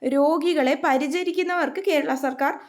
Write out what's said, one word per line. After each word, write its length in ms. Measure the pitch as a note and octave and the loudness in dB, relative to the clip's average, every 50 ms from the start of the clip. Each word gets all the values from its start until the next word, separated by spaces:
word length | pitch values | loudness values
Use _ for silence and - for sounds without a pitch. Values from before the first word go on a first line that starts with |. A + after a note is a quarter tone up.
| - C4 | -4 0
രോഗികളെ 720 | C#4 C#4 C#4+ D4 E4 E4 D4+ F4 E4+ D#4 C4 C4 C#4+ C4 F4 | 2 2 4 4 2 2 0 0 2 2 2 2 2 2 2
പരിചരിക്കുന്നവർക്ക് 1000 | C#4+ C4 C4+ D4+ C#4 D4+ F4+ F4+ F4+ E4+ F4+ F4+ F4 F4+ F4 D#4 - - F#4 G4 G#4 | 2 2 2 0 0 -2 -2 -2 -2 -2 -2 -2 -2 0 0 -2 -2 -4 -4 -2 0
കേരള 260 | E4 D4 C4+ - C4 | 0 0 0 0 -2
സർക്കാർ 440 | C4 C4+ C4 C4 B3+ C#4 C#4 G#4 - - | -2 -2 -4 -2 -2 -2 -2 -2 -4 -12